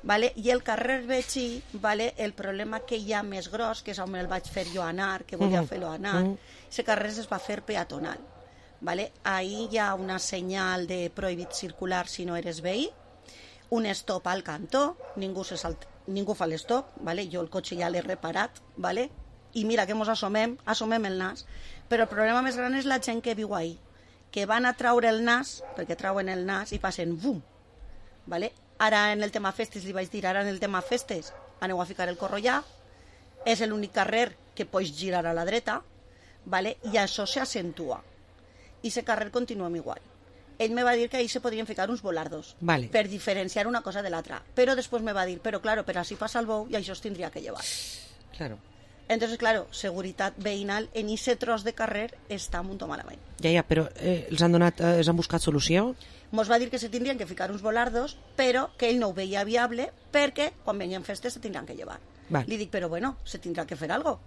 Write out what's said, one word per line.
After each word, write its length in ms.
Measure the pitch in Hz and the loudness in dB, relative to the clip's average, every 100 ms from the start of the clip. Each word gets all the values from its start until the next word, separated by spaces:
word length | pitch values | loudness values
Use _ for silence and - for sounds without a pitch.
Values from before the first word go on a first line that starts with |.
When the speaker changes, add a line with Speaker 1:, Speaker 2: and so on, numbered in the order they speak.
Speaker 1:
vale? 300 | - 208 240 226 | 4 4 4 2
I 160 | 220 | 2
el 100 | 247 | 2
carrer 380 | 247 220 240 262 240 | 2 0 0 0 0
Betxí, 560 | 254 254 262 247 240 - | -2 0 -2 -2 -4 -10
vale? 400 | 208 214 208 226 - | -2 0 2 0 -2
El 160 | 214 | -6
problema 480 | - 196 196 214 220 | -4 -6 -4 -4 -6
que 160 | - 226 | -4 -4
hi 160 | 208 | -2
ha 100 | 214 | -2
més 260 | 202 196 175 | -2 -6 -6
gros, 320 | 214 226 226 | -4 -2 -4
que 100 | - | -6
és 80 | 202 | -6
on 140 | 185 185 | -6 -4
el 120 | 180 | -4
vaig 180 | 185 - | -4 -4
fer 160 | - 175 | -6 -4
jo 100 | 180 | -4
anar, 400 | 170 175 196 190 - | -4 -2 -2 -2 -6
que 120 | 170 | 2
volia 240 | 196 185 | 4 4
Speaker 2:
Mhm. 60 | 156 | 2
Speaker 1:
fer-lo 220 | 190 175 | -4 -6
anar, 320 | 160 196 185 | -4 0 2
Speaker 2:
Mhm. 160 | 185 196 - - - | 2 0 -10 -20 -12
Speaker 1:
ese 140 | - | -4
carrer 260 | 226 208 208 | 0 2 0
es 180 | 214 220 | -4 -6
va 80 | 190 | -6
fer 240 | - 208 | -4 -6
peatonal, 560 | - 208 175 143 156 147 - - - - - - | -2 -2 -2 -4 -6 -6 -12 -20 -20 -20 -20 -10
vale? 320 | 170 180 214 - | -4 -2 -4 -4
Ahí 440 | 196 190 190 208 220 | -2 0 -2 -4 -2
hi 60 | 220 | 0
ha 160 | 208 190 | 0 0
una 240 | 190 185 | -2 -4
senyal 680 | - 190 180 190 185 185 170 | -4 -4 -4 -2 0 0 -2
de 240 | 185 175 | -2 -4
prohibit 420 | - 196 175 175 | -2 -4 -4 -6
circular 540 | - 185 - 185 180 175 | -6 -8 -6 -2 -2 -2
si 180 | - 180 | -6 -4
no 100 | 170 | -4
eres 260 | 170 160 | -4 -4
veí, 300 | 170 202 339 - - - - - - - - | -2 -2 -2 -6 -20 -20 -20 -20 -20 -20 -2
un 140 | 233 220 | 0 2
stop 420 | 196 - 185 180 | -2 -2 -2 0
al 160 | 190 | -2
cantó, 540 | - 151 - 262 285 349 - - | -2 -8 0 2 2 0 -12 -6
ningú 300 | 190 185 180 | -4 -4 -6
se 100 | 170 | -6
salt-, 320 | 170 165 - - - | -6 -6 -10 -16 -6
ningú 280 | 196 196 208 | -2 -2 0
fa 100 | 170 | 0
l'stop, 420 | 160 - 247 269 - | -2 0 0 0 -8
vale? 320 | 165 175 190 | -4 -4 -4
Jo 80 | 175 | -4
el 80 | 165 | -4
cotxe 280 | 190 - 175 | -4 -4 -2
ja 120 | 170 | -2
l'he 120 | 170 | -2
reparat, 500 | 180 185 165 170 220 - - - | -2 -4 -4 -2 -2 -4 -20 -4
vale? 340 | 180 190 269 - - - - | -2 0 -2 -6 -18 -18 -8
I 100 | 233 | -2
mira 240 | 214 226 190 | 2 4 2
que 60 | |
mos 160 | 214 214 | 2 2
assomem, 480 | 220 196 208 233 247 - | 0 2 2 2 -2 -2
assomem 400 | 220 220 226 202 | -2 2 0 0
el 120 | 185 | -2
nas, 280 | 185 - - - - - - | -4 -6 -12 -12 -12 -14 0
però 120 | 233 | 2
el 40 | 220 | 4
problema 320 | 208 220 240 | 4 4 4
més 160 | 262 247 | 2 0
gran 180 | 247 262 | 0 0
és 100 | 269 | 2
la 140 | 262 | 0
gent 200 | 262 233 | 0 -2
que 120 | 240 | -2
viu 220 | 214 214 196 | -2 -2 -2
ahí, 240 | 165 170 - - - - - | -4 -6 -18 -20 -20 -20 -8
que 160 | - 196 | -4 2
van 200 | 220 247 | 4 4
a 80 | 247 | 2
traure 320 | 247 240 233 | 4 6 6
el 160 | 220 | 4
nas, 400 | 233 240 277 - - - | 4 2 2 -8 -10 -8
perquè 180 | 175 170 | -6 -4
trauen 320 | 190 196 190 | 0 0 0
el 180 | 185 185 | -2 -2
nas 280 | 196 208 | -4 -4
i 60 | 202 | -4
passen 380 | 190 180 170 165 | -4 -2 -2 0
bum, 240 | 226 202 - - - - - - - - - | -2 -2 -6 -20 -20 -18 -16 -16 -16 -20 -8
vale? 260 | 170 214 - - - | -6 -6 -8 -20 2
Ara 360 | 214 214 208 | 4 6 6
en 100 | 208 | 4
el 80 | 208 | 0
tema 200 | 214 202 | 0 -2
festes 320 | 196 220 208 185 | -2 -6 -6 -6
li 80 | |
vaig 160 | 190 185 | -4 -4
dir, 160 | 214 185 | -2 0
ara 140 | 190 | 2
en 60 | 202 | 0
el 120 | 190 | 0
tema 220 | 202 190 | 0 -2
festes 500 | - 240 - 185 - - - - | 0 -2 -2 -6 -6 -16 -20 -6
aneu 200 | 185 180 | -2 -2
a 40 | 175 | -2
ficar 240 | 190 180 | -2 -2
el 80 | 180 | -2
corro 220 | 196 196 | -2 0
ja, 200 | 226 269 - - - - - - - - - | 2 2 -2 -18 -20 -20 -20 -20 -20 -6 0
és 160 | 220 | 2
l'únic 320 | 220 214 202 | 2 0 -2
carrer 420 | - 190 220 240 - - - | 0 2 4 2 0 -20 -8
que 100 | 202 | -2
pots 260 | 190 175 147 | 0 -2 -4
girar 280 | 185 180 165 | 0 0 2
a 80 | |
la 120 | 165 170 | 0 0
dreta, 360 | 226 - - - - - - - - - | 0 0 -4 -6 -20 -20 -20 -20 -20 -2
vale? 320 | 185 190 254 226 | 0 0 -4 0
I 60 | 214 | 2
això 280 | 196 - 196 | 2 0 -2
s'accentua. 800 | - 208 226 175 160 160 117 - - - - - - - - | -2 -2 -2 -4 -6 -6 -6 -8 -20 -20 -20 -20 -20 -20 -8
I 40 | 233 | -4
ese 160 | 240 | -2
carrer 280 | 226 214 208 | 0 0 2
continuem 440 | 247 247 214 175 170 | -2 -2 -4 -4 -4
igual. 240 | 147 - - - - - - - | -6 -8 -12 -20 -20 -20 -20 -2
Ell 140 | 226 | 0
me 100 | 233 | 4
va 100 | 247 | 4
dir 160 | 240 233 | 4 2
que 80 | 262 | 0
ahí 100 | 240 | 0
se 120 | 254 | 0
podrien 240 | 247 220 226 | -2 -2 -4
ficar 240 | 214 190 | -2 -2
uns 120 | 233 | 0
volardos, 520 | 196 165 160 160 147 - | -2 -2 -2 -8 -12 -4
Speaker 2:
Vale. 280 | 170 156 120 | 4 4 6
Speaker 1:
per 200 | 226 208 | 2 2
diferenciar 560 | 202 - 196 185 214 208 | -2 0 0 0 0 0
una 140 | 240 | 0
cosa 200 | 202 196 | -2 -4
de 60 | 196 | -2
l'altra. 320 | 165 160 - - - | -4 -6 -12 -6 4
Però 200 | 254 262 | 4 4
després 260 | 247 240 | 0 -2
me 120 | 220 | 0
va 120 | 196 185 | 0 0
dir, 140 | 175 | -2
«Però, 180 | 220 208 | -2 -2
claro, 240 | 220 214 - | 0 0 0
per 120 | 180 | -2
així 180 | 175 - | -4 -4
passa 220 | 214 240 | -2 -2
el 60 | 226 | 0
bou 220 | 214 220 | -2 -2
i 40 | 214 | -4
això 160 | 185 | -4
es 80 | 185 | -8
tindria 300 | 220 190 165 | -8 -6 -6
que 100 | - | -8
llevar.» 220 | 131 - - - - - - - - - | -10 -8 -6 -6 -8 -12 -16 -20 -20 -8
Speaker 2:
Claro. 220 | 147 107 - - - - - | -8 -8 -16 -20 -20 -20 0
Speaker 1:
Entonces, 300 | 226 226 233 | 0 2 2
claro, 280 | 226 220 202 | 2 2 0
seguretat 600 | - 202 180 190 - 196 - | -6 -4 -4 -6 -2 -4 -2
veïnal 500 | 202 202 202 202 220 | -4 -2 -2 -2 -2
en 160 | - 208 | -4 -2
ese 260 | 220 - 247 | -2 2 2
tros 280 | 240 226 | 2 0
de 100 | 208 | 0
carrer 400 | 226 220 208 226 - - | -2 -2 -2 -4 -10 -8
està 320 | 202 - 175 | -8 -4 -4
molt 200 | 180 196 165 | -4 -6 -6
malament. 320 | 147 - - - - | -8 -8 -16 -16 0
Speaker 2:
Ja, 80 | 160 | 6
ja, 120 | 170 - | 6 6
però, 220 | 160 156 - | 4 2 0
eh, 320 | 175 175 - | 0 0 0
els 120 | 156 | 4
han 100 | 170 | 8
donat, 280 | 170 170 - | 10 8 6
eh, 200 | 170 170 | 4 6
els 80 | 160 | 6
han 80 | 170 | 4
buscat 240 | 165 165 | 4 2
solució? 540 | - 147 135 170 226 254 - - - | 4 4 6 4 4 -2 -12 -20 -4
Speaker 1:
Mos 180 | 214 214 | 0 4
va 100 | 233 | 4
dir 100 | 247 | 4
que 100 | 247 | -2
se 100 | 233 | -2
tindrien 280 | 233 247 262 | -2 0 -2
que 80 | 180 | -4
ficar 260 | 180 185 | -4 -4
uns 100 | 202 | -2
volardos, 540 | 208 226 240 233 196 - - - | 0 2 2 2 -2 -6 -12 2
però 320 | 262 247 - - | 4 4 2 0
que 120 | 233 | 4
ell 100 | 247 | 4
no 80 | 220 | 4
ho 40 | |
veia 300 | 180 190 196 | 0 -2 0
viable 480 | 202 233 240 233 285 - - | 2 4 4 0 -4 -6 0
perquè 400 | 285 285 277 294 - | 4 4 2 -2 -2
quan 140 | - 202 | -4 -2
venien 260 | 180 185 | -2 -6
festes 300 | 175 202 247 | -6 -6 -6
se 60 | 240 | -6
tindran 260 | 226 175 - | -8 -8 -10
que 100 | - | -12
llevar. 240 | - - - - - | -12 -12 -16 -20 0
Speaker 2:
Val. 160 | 156 127 | 0 2
Speaker 1:
Li 100 | 214 | -2
dic, 120 | 208 | -2
«Però 160 | 202 175 | -2 -2
bueno, 300 | 170 254 262 - | -2 -2 -4 -10
se 160 | 185 | -8
tindrà 240 | 180 170 151 | -6 -4 -4
que 100 | 135 | -4
fer 160 | 151 | -2
algo.» 280 | 208 311 247 | 0 0 -2